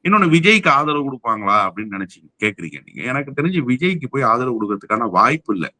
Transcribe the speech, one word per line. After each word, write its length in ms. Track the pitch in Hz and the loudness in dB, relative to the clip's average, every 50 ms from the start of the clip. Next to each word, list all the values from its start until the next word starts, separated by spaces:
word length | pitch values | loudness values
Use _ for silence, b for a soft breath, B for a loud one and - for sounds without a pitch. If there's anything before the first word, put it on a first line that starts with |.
| _ | _
இன்னொன்னு, 220 | 175 208 208 190 170 | 2 2 4 4 6
விஜய்க்கு 400 | 156 170 160 202 220 214 - 165 | 4 4 6 6 4 4 4 4
ஆதரவு 340 | 139 139 151 151 147 147 143 | 2 2 2 0 -2 -2 -2
கொடுப்பாங்களா 540 | 139 131 117 - 117 110 107 104 98 101 107 | -4 -6 -6 -4 -4 -2 -2 0 0 2 2
அப்படின்னு 360 | 98 95 87 98 110 107 98 | 2 0 -4 -8 -10 -8 -6
நினைச்சு 240 | 98 98 90 - _ _ _ _ _ | -8 -8 -8 -10 _ _ _ _ _
கேக்குறீங்க 400 | 107 107 101 - 85 78 73 71 - | -4 -4 -4 -4 -12 -12 -12 -14 -20
நீங்க. 180 | - _ - 80 | -18 _ -10 -8
எனக்கு 280 | 123 131 139 143 143 | -6 -6 -6 -6 -6
தெரிஞ்சு 300 | - - 147 180 190 170 131 | -6 -4 -4 -2 -2 -2 0
விஜய்க்கு 420 | 120 127 127 175 180 190 165 139 123 | 0 -2 0 0 -2 -2 -4 -8 -6
போய் 140 | - 139 131 | -4 -2 2
ஆதரவு 320 | 113 113 120 127 131 117 | 2 2 2 0 -2 -2
கொடுக்கறதுக்கான 540 | 110 104 101 104 98 - - 107 117 117 107 | -2 -2 -4 -4 -6 -4 -4 -2 -2 -2 0
வாய்ப்பு 440 | 90 92 107 123 151 156 _ - 104 | 2 4 4 4 2 -2 _ -6 -4
இல்ல. 140 | 92 80 - _ | -4 -4 -8 _